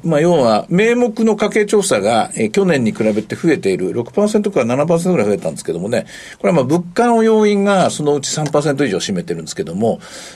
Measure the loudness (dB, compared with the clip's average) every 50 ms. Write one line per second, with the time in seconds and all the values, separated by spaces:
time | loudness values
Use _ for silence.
0 | -2 0 0 2 4 4 4 4 4 4 2 2 0 0 0 2 2 2 2 2
1 | 2 0 0 0 0 0 2 2 -2 0 0 0 0 2 2 2 2 2 0 0
2 | 2 2 2 2 0 -2 -2 -4 -4 0 0 2 2 2 2 2 0 0 0 0
3 | 0 0 0 0 -4 -6 -8 -2 0 0 0 2 0 -2 0 0 -2 -4 -4 -4
4 | -6 -4 -2 0 0 2 0 0 0 0 0 0 0 0 0 0 2 2 0 0
5 | 2 0 0 2 2 0 0 -2 -2 -6 -8 -6 -6 -6 -6 -4 -4 -2 -4 -4
6 | -4 -6 -16 -20 -20 -20 -14 _ -2 0 2 2 2 2 0 -2 -2 -2 -2 0
7 | 2 2 4 4 4 4 4 4 4 2 2 2 0 2 2 2 2 0 0 -2
8 | -2 0 -2 -2 -2 -6 -6 -4 -4 0 0 0 0 0 0 0 0 -2 0 -4
9 | -4 -4 -6 -6 -6 -6 -8 -8 -8 -12 -10 -8 -8 -6 -4 -2 -2 -2 -2 -4
10 | -8 -18 -18 -18 -18 -20 -18